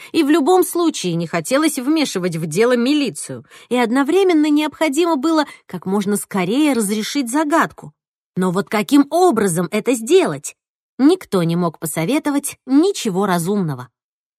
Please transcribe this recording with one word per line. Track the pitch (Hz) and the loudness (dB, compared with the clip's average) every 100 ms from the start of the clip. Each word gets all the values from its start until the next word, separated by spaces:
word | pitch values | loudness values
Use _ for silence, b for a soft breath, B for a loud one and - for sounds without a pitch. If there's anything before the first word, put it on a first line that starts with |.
| B | B
и | - | 0
в | 277 | 2
любом | 330 269 370 | 2 4 2
случае | 349 339 339 - 180 | 2 0 -2 -2 -4
не | 170 170 | -4 -4
хотелось | 170 160 269 311 - | -4 -2 0 0 -2
вмешивать | 247 320 277 196 180 160 | -2 0 0 -2 -4 -4
в | |
дело | 160 160 233 247 | -4 0 2 2
милицию, | 240 202 277 151 - 123 - B B | 2 0 -2 -6 -12 -14 -16 B B
и | 247 | -2
одновременно | 233 254 277 359 381 320 302 | 0 0 2 2 4 2 4
необходимо | 294 302 - 320 269 339 311 | 2 0 -2 -2 0 0 0
было | 320 311 285 B | 0 0 -2 B
как | B 170 180 | B -10 -4
можно | 202 196 202 | -2 0 -4
скорее | - 202 180 254 302 | -4 -4 -2 0 2
разрешить | 240 202 214 202 285 240 | 0 -2 -4 -4 -4 -2
загадку. | 277 311 320 202 - 151 - _ _ _ - | -2 0 0 -2 -6 -20 -20 _ _ _ -4
Но | 185 | -2
вот | 175 202 | -2 -2
каким | 214 - 285 277 | -4 2 2 4
образом | 330 370 233 202 165 175 | 4 4 4 0 0 -2
это | 214 226 | -2 -2
сделать? | 254 226 370 269 143 - - _ _ _ - | -2 4 4 4 -2 -10 -18 _ _ _ 2
Никто | 269 370 - 190 | 4 4 0 0
не | 165 170 | 0 0
мог | 175 - | -2 -4
посоветовать | 156 - 165 294 294 285 285 - - | -8 -4 -2 -2 0 -4 -4 -10 0
ничего | 269 370 392 226 180 | 2 2 0 -4 -2
разумного. | 202 170 165 208 170 127 120 _ _ _ _ | 0 0 0 -2 -2 -6 -12 _ _ _ _